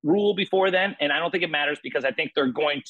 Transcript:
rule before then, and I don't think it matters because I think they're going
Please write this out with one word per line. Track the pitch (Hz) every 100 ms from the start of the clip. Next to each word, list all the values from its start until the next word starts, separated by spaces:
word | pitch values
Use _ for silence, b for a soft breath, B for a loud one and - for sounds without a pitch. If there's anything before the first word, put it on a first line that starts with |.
rule | 151 196 208 190
before | 196 196 190
then, | 185 196 -
and | 147
I | 143
don't | 170
think | 190
it | 170
matters | 151 147 147
because | 135 143
I | 131
think | 123 151
they're | - 131
going | 123 151 143